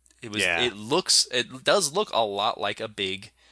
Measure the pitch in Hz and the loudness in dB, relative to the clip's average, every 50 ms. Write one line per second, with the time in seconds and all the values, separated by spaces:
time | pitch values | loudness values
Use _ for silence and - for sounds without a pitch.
0 | _ _ _ _ - 113 104 104 98 90 85 117 120 123 98 101 107 113 143 180 | _ _ _ _ -14 -6 -2 0 2 2 2 2 2 0 -2 -4 -4 0 0 0
1 | 180 - - - - - - 123 120 - 127 131 131 - 160 208 185 139 139 196 | 2 4 4 4 2 2 0 -2 -2 -4 -8 -2 2 2 4 4 2 0 0 -2
2 | 214 - - 110 113 104 101 101 104 117 - - 95 101 104 - 110 110 107 - | -2 0 0 0 0 0 0 0 0 0 0 -2 -2 -4 -4 -4 -8 -8 -4 -4
3 | 101 92 95 95 101 - _ _ _ _ | -4 -4 -4 -6 -10 -14 _ _ _ _